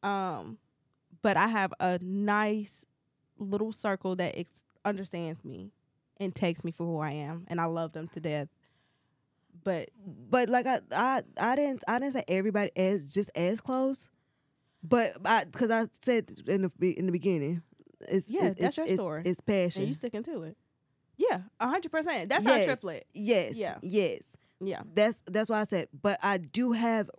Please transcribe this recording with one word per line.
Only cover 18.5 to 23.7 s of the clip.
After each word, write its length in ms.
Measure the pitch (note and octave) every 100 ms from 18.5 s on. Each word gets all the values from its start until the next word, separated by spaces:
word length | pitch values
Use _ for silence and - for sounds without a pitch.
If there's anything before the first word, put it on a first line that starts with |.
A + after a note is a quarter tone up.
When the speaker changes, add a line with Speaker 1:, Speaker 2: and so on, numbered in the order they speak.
| F3
Speaker 1:
that's 80 | -
Speaker 2:
it's, 80 | D4
Speaker 1:
your 80 | D#4+
Speaker 2:
it's, 100 | C4
Speaker 1:
story. 260 | F#3+ D#3 F3
Speaker 2:
it's 160 | F3
passion. 400 | - G3+ F3+ F#3
Speaker 1:
And 60 | G3
you 40 | D3+
sticking 280 | B3 G#3
to 200 | A#3+ D4
it. 140 | D#3+ - _ _ _ _ _ _
Yeah, 240 | A4 F#3+ F#3 _
a 80 | A#3+
hundred 240 | E4+ D#4+
percent. 380 | D#4+ D#4+ C#4 F#3
That's 160 | C4+ G#3+
our 120 | B3+
Speaker 2:
Yes. 80 | F#3+
Speaker 1:
triplet. 400 | - F#3 D3+ -
Speaker 2:
Yes. 420 | - G#3 A3 C#3+ A3+
Speaker 1:
Yeah. 220 | F#3+